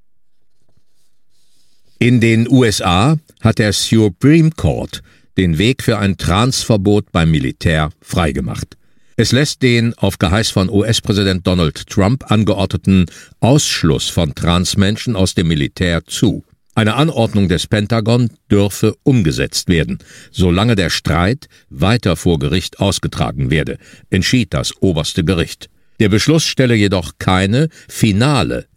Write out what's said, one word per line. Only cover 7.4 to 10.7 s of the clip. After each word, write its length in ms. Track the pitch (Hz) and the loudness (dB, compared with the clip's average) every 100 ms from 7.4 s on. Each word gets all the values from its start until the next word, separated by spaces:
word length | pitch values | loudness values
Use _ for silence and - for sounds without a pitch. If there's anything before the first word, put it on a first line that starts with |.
| 65 - - 78 78 - | -2 -4 -2 0 -2 -6
freigemacht. 760 | - 92 80 67 58 - - - _ _ _ - | -6 -2 -2 -2 -6 -8 -12 -16 _ _ _ -4
Es 160 | 113 | 0
lässt 300 | 127 151 - | 0 -2 0
den 320 | 131 117 117 | 0 2 0
auf 240 | - 98 - | -2 -4 -2
Geheiß 320 | 90 104 110 | 0 0 0
von 200 | 104 | 0
U-S-Präsident 760 | 92 | 0